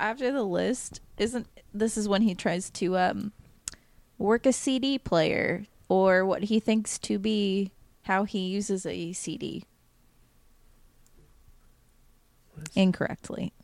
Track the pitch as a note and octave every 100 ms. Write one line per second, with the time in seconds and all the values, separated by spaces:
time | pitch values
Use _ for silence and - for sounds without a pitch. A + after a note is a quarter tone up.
0 | G#3+ C4 B3+ C#4 G3 F3 F#3+ B3+ - -
1 | - - A3 B3 - - - G3+ A3 G#3+
2 | G#3 G3 A3 F3+ F#3 F3 - - F3 F#3
3 | F#3 G3+ G#3 - - - - - _ -
4 | - - G3 A#3+ C4 - C#4 C4 C4+ C4+
5 | - E3+ D#3+ - - F3 G#3 _ - F#3+
6 | F#3+ F#3 F#3+ F3+ G#3 A3 - A3 G#3+ -
7 | - G#3 G#3+ G#3+ G3+ F#3+ G3 - - _
8 | - F#3+ G3+ G3 F#3 G3 G3+ F#3+ - F3
9 | E3+ F#3 - - - F3 - _ _ _
10 | _ _ _ _ _ _ _ _ _ _
11 | _ - - _ - - _ _ _ _
12 | _ _ _ _ _ D3+ D#3 G3 F#3+ -
13 | - - - - F3+ -